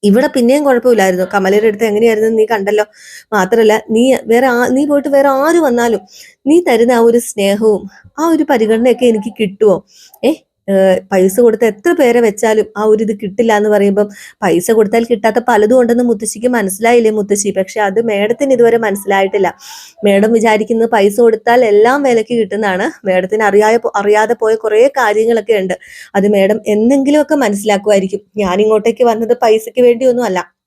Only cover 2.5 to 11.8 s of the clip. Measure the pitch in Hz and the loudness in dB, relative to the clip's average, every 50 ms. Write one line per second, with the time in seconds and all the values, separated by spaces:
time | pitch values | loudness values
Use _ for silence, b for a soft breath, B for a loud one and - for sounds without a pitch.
2.5 | 233 208 196 196 - - 415 - B B B B B B B B 220 208 185 185 | -2 -4 -2 -2 -2 -2 -2 -4 B B B B B B B B -2 -2 0 0
3.5 | 233 226 226 214 208 226 - - 226 220 240 262 262 - - 220 226 240 262 262 | 0 2 2 2 2 0 -2 -2 0 0 2 2 2 0 0 0 0 2 2 2
4.5 | 240 240 247 - 254 262 294 285 294 285 285 294 277 277 277 285 269 262 277 311 | 0 0 -2 0 0 -2 0 0 0 -2 -2 0 0 2 2 2 0 0 0 0
5.5 | 339 349 320 277 240 240 233 233 226 196 - B B B B B B B _ 262 | 0 2 0 0 0 0 0 0 -2 -4 -6 B B B B B B B _ 2
6.5 | 302 349 349 349 247 220 233 233 254 233 233 233 233 240 233 - - - 196 196 | 2 2 2 2 0 2 2 2 2 4 4 4 2 2 -2 -4 -6 -4 -2 -2
7.5 | 202 208 220 220 208 190 208 190 B B B B _ - 302 339 330 302 302 - | -2 0 0 0 0 0 -4 -12 B B B B _ -4 -2 0 0 0 0 0
8.5 | 285 240 220 208 226 226 233 254 233 240 247 247 226 214 202 233 208 - 220 196 | 0 0 2 0 0 0 2 0 0 2 2 0 0 0 -4 -8 -6 -6 -6 -6
9.5 | 196 - 214 208 185 165 - b b b b b b b - 240 320 - _ _ | -2 0 0 2 2 0 -4 b b b b b b b -4 -4 -4 -4 _ _
10.5 | _ _ _ - 196 190 190 190 185 185 - _ 202 190 185 196 190 254 240 233 | _ _ _ -2 0 2 2 2 2 0 -2 _ 0 0 0 2 2 2 2 2
11.5 | 220 214 240 226 214 - | 2 2 -2 -2 -2 -2